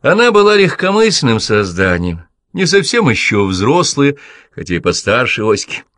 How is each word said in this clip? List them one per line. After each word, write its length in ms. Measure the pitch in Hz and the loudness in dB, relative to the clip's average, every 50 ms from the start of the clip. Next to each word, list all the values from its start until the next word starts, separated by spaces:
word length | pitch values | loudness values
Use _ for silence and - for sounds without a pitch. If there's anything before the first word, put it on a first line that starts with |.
| - | 2
Она 300 | 135 170 208 240 247 208 | 0 2 4 2 4 4
была 240 | 208 208 208 214 | 4 4 4 4
легкомысленным 800 | 208 196 175 - - 180 185 196 214 226 226 175 - - 127 113 110 | 4 2 2 0 -2 -4 -2 0 2 2 2 0 0 0 0 0 0
созданием, 840 | - - 107 104 104 92 85 87 95 95 90 87 87 87 85 82 85 _ _ _ _ _ _ | 0 0 0 0 0 -2 -2 -2 0 0 0 0 -2 -4 -6 -8 -12 _ _ _ _ _ _
не 140 | 180 190 | -4 -2
совсем 420 | 175 196 202 190 - - 240 214 139 | 0 0 0 0 0 -2 0 2 2
еще 360 | 110 - - - - 104 101 | 0 0 -2 -2 0 0 0
взрослая, 720 | 95 95 90 98 117 151 175 170 - - 143 139 143 143 143 - - - - _ _ | 0 -2 -2 0 0 2 2 0 -2 0 0 0 0 0 -4 -12 -20 -20 -20 _ _
хотя 240 | _ - 82 82 87 | _ -16 -8 -6 -6
и 60 | 85 | -2
постарше 640 | 82 90 82 - - 98 104 120 127 117 - - 107 | -2 -2 -4 -2 -2 -2 0 0 0 -2 -4 -2 0
Оськи 400 | 110 107 - - - - - - _ _ | 0 0 -2 -2 -10 -14 -16 -16 _ _